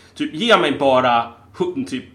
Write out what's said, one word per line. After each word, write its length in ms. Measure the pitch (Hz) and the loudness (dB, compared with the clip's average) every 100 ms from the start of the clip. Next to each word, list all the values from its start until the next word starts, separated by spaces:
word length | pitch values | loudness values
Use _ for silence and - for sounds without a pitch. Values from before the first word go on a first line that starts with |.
| - - | -20 -8
Typ, 180 | 147 156 | -8 -4
ge 220 | 233 196 | 2 2
mig 200 | 156 131 | 2 0
bara 540 | 139 127 127 117 117 - - - | 2 2 2 0 -2 -10 -20 -6
hu-, 280 | 180 139 123 | -6 -4 -8
typ 180 | 127 - | -10 -12